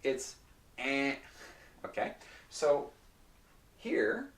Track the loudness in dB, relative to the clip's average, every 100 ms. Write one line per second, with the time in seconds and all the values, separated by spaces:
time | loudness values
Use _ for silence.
0 | 0 0 -4 -12 -20 -20 -20 -6 -2 2
1 | 0 -2 -8 -18 -18 -20 -20 -14 -8 -4
2 | -4 -4 -18 -20 -14 0 6 6 4 -12
3 | -20 -20 -20 -20 -20 -20 -20 -10 -2 2
4 | 2 2 -4